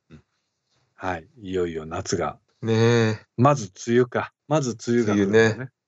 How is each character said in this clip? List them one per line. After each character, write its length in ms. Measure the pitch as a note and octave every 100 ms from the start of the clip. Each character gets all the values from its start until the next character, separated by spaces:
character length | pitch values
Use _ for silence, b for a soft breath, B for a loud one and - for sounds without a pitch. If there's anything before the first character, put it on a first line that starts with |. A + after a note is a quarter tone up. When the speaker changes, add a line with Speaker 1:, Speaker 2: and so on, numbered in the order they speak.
| _
Speaker 1:
う 60 | D#2
ん。 80 | _ _ _ _ _ _ _ -
Speaker 2:
は 220 | F#2 F2
い。 100 | D#2 -
い 140 | G2
よ 140 | F#2 F2
い 60 |
よ 120 | D#2+ D#2
夏 320 | E2+ - F#2
が。 220 | D#2 - _ -
Speaker 1:
ね 120 | A2+
え。 460 | A2+ A2+ A#2 A2+ G#2+ _ -
Speaker 2:
ま 180 | C3+ C#3
ず 160 | G2+ - -
梅 120 | A#2
雨 60 | B2
か。 260 | A2 F#2+ _ -
ま 120 | D#3
ず 160 | C3 A2 -
梅 100 | A#2+
雨 40 | G#2+
が 80 |
来 40 | G2+
る 80 | G2
ん 40 |
だ 80 | A2
ね。 100 | A2+
Speaker 1:
梅 0 |
雨 120 | A2 C3
ね。 60 | _